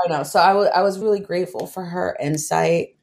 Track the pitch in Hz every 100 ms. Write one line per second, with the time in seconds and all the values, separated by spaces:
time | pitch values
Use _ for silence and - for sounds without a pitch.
0 | 175 151 139 190 180 202 196 180 202 190
1 | 214 202 202 180 180 - 180 190 175 180
2 | - - 143 151 - 165 165 170 - _